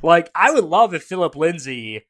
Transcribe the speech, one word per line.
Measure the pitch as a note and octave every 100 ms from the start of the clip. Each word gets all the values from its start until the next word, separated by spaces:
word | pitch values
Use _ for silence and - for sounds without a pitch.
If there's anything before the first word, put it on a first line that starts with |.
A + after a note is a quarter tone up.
Like, | D#3+ E3+ E3+ E3+
I | A3
would | D4+ E3+
love | F3+ A3+
if | E3+
Phillip | - F#3 E3+ C#3
Lindsay | D#3+ E3+ C3 B2 A2 G#2+ _